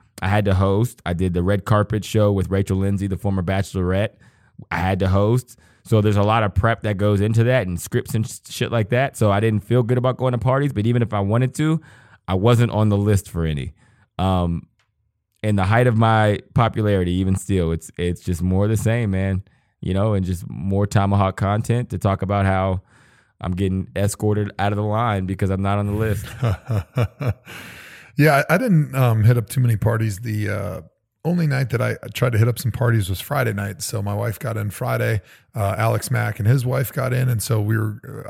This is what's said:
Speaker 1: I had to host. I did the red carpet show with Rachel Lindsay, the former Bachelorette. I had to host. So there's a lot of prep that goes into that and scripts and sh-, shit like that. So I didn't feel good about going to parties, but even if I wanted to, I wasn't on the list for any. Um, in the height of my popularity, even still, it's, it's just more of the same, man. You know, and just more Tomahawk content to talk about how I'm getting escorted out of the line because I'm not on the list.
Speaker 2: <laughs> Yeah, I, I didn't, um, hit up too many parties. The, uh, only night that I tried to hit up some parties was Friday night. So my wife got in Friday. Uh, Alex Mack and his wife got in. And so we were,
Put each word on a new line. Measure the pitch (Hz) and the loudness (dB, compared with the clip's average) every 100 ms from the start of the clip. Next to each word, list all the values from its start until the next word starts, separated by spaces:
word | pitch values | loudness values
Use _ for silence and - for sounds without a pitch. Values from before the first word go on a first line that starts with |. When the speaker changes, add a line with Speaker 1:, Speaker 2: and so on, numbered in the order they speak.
| _ - | _ -6
Speaker 1:
I | 92 | 0
had | 104 101 | 0 2
to | |
host. | 92 98 98 123 - 87 | 2 2 2 0 -4 -6
I | |
did | 85 92 | -2 0
the | 87 | 0
red | 87 101 | 0 0
carpet | - 104 104 107 | 2 2 2 -4
show | - 110 104 | -2 2 2
with | 98 85 | 2 0
Rachel | 98 98 95 | -2 0 0
Lindsay, | 98 101 98 | 0 -2 -2
the | 92 | -4
former | 104 98 | -2 -2
Bachelorette. | 90 98 98 98 90 95 110 _ - _ _ - - | -2 -4 -4 -4 -2 0 -2 _ -20 _ _ -20 -8
I | - | -4
had | 90 95 | -2 0
to | 95 | 2
host. | 98 104 123 - - _ _ | 2 2 0 -2 -20 _ _
So | - 113 | 0 2
there's | 104 101 | 4 2
a | |
lot | 104 113 | 2 2
of | 104 | 2
prep | - 113 113 | 0 0 0
that | 107 98 | -4 0
goes | 104 101 | 0 2
into | 104 113 | 2 2
that | 117 127 92 | 2 2 0
and | 87 | -6
scripts | - 117 - 110 | -4 -4 -2 -4
and | 113 | -4
sh-, | - - | -8 -12
shit | - 117 | -6 -2
like | 117 101 | -2 0
that. | 120 135 - | 0 -2 0
So | 107 | 2
I | 98 | 2
didn't | 113 107 | 2 0
feel | - 120 | 0 0
good | 113 123 | 2 0
about | 127 123 | 0 -2
going | 127 | -2
to | 120 | -2
parties, | 131 135 143 | 0 0 0
but | 123 113 | 0 0
even | 120 | 2
if | 113 | 0
I | 107 | -2
wanted | 98 117 127 | 0 0 0
to, | - 156 160 - - - _ - | 0 0 0 -4 -20 -20 _ -2
I | |
wasn't | 92 110 120 120 | 2 4 4 4
on | 104 107 | 2 2
the | 101 | 2
list | 104 98 - | 2 2 0
for | 85 80 | -4 -2
any. | 73 65 - _ _ _ - | -2 -6 -12 _ _ _ -2
Um, | 95 92 87 85 - _ _ _ _ _ _ - | 0 2 0 -4 -8 _ _ _ _ _ _ -6
in | 107 | -2
the | 101 | 2
height | 95 117 127 | 4 4 4
of | 110 | 4
my | 113 110 107 101 - | 4 4 2 0 -2
popularity, | - 113 104 104 98 90 | 0 0 2 0 2 2
even | 90 95 95 | 0 0 0
still, | - 95 82 | 0 0 0
it's, | 82 - - | -2 -6 -4
it's | 87 85 | -4 -4
just | - 82 | -4 -2
more | 90 92 | 0 0
of | 104 | 2
the | 110 | 0
same, | 107 120 113 | 0 0 0
man. | 95 98 95 - _ _ - | -2 0 -2 -6 _ _ -10
You | - | -4
know, | 95 110 | 0 0
and | 101 92 | 0 -2
just | 87 - | -4 -6
more | 55 95 98 101 | -8 -2 0 2
Tomahawk | 104 98 101 95 - | 2 2 2 2 0
content | 98 107 113 120 123 | -2 -2 0 -2 -2
to | 92 | -2
talk | 101 98 | -2 -2
about | 95 101 98 | -2 0 0
how | 95 95 92 - _ _ _ _ - | 0 0 -2 -8 _ _ _ _ -12
I'm | 87 | -6
getting | 90 98 95 - | -2 -2 -2 -4
escorted | - 101 - 107 104 101 - | -2 -2 -2 -2 0 -2 -2
out | 101 | -2
of | 104 | -2
the | |
line | 104 107 117 101 92 | -2 -2 0 -2 -4
because | 95 95 | -2 -2
I'm | 95 | 0
not | 98 101 | 0 0
on | 101 | -2
the | |
list. | 104 110 101 - - | -2 -2 -2 -6 -4
Speaker 2:
<laughs> | 117 92 - 110 - - 110 - 135 - - - - - - - - - | -2 -2 -2 -4 -2 -2 -4 -2 -6 -6 -10 -20 -18 -20 -20 -20 -10 2
Yeah, | 151 139 - | 4 4 4
I, | |
I | 170 | 2
didn't, | 247 165 135 | 4 2 2
um, | 131 123 110 | 2 2 4
hit | 107 120 | 4 4
up | 107 | 0
too | 135 | 0
many | 123 110 | 0 2
parties. | 110 113 110 95 | 0 0 -2 -4
The, | 117 104 104 | -6 -4 -2
uh, | 101 95 85 - _ _ _ | -4 -6 -8 -14 _ _ _
only | 156 175 156 | -4 0 0
night | 131 123 | 0 0
that | 117 | 0
I | 117 110 - | -2 -4 -8
tried | - 127 | -2 0
to | 113 | 4
hit | 113 | 2
up | 113 | 2
some | 117 | -4
parties | - 120 113 92 | 0 2 2 0
was | 92 | -4
Friday | - 143 120 | -4 -2 -2
night. | 98 101 - | -2 -6 -8
So | - 110 | -8 -6
my | 101 | -4
wife | 101 110 98 | -4 -4 -6
got | 120 110 | -6 -4
in | 107 | -6
Friday. | - 123 120 113 107 - - _ - | -6 -4 0 0 -2 -4 -20 _ -4
Uh, | 98 101 | -4 0
Alex | 113 110 - | 0 0 -2
Mack | 120 110 - | -2 -2 0
and | 104 | 2
his | 135 | 2
wife | 123 127 127 | 2 -2 -2
got | - 127 | -4 -2
in. | 123 127 | 0 0
And | 113 | 0
so | - 110 | 0 0
we | 104 110 | 0 0
were, | 107 107 - 104 | -2 -6 -14 -14